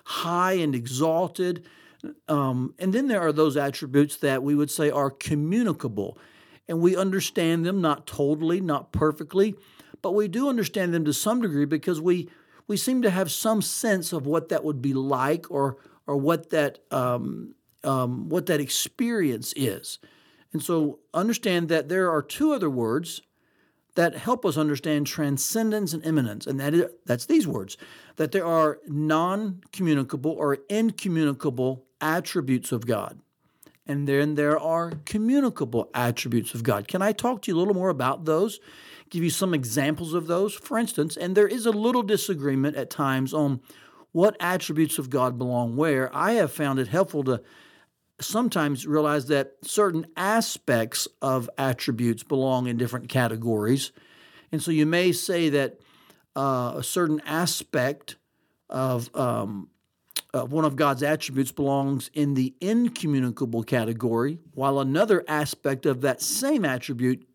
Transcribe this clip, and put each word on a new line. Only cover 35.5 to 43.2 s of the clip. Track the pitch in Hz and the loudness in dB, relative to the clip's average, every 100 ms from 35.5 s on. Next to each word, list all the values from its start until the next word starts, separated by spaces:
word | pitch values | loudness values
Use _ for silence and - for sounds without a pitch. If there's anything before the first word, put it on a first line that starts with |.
| - 127 117 - | 0 -2 -2 -2
attributes | 117 120 120 131 117 - | 0 0 0 0 -2 -2
of | 117 | -2
God. | 113 104 104 | 0 0 -2
Can | 185 | -2
I | 196 | 0
talk | 214 240 247 | 0 -2 -2
to | - | -2
you | 170 | 0
a | |
little | 190 | 2
more | 190 185 | 2 0
about | 147 127 139 | 0 0 0
those? | 160 156 214 - - - - - - | 0 2 2 -2 -16 -20 -20 -20 -8
Give | 175 | -2
you | 165 | 0
some | - 190 | 0 0
examples | 160 123 117 139 151 170 | 0 0 0 0 -2 -4
of | 170 160 | -4 0
those, | 170 202 | 0 0
for | - - 226 | -4 -4 -2
instance, | 233 - 165 - | -2 -2 -4 -4
and | 180 190 | 0 4
there | 202 | 4
is | 240 | 4
a | 226 | 0
little | 208 226 247 | 2 2 2
disagreement | 208 208 - 165 143 135 139 151 | 2 0 0 -2 0 2 0 0
at | 127 | -6
times | - 139 131 | -2 0 0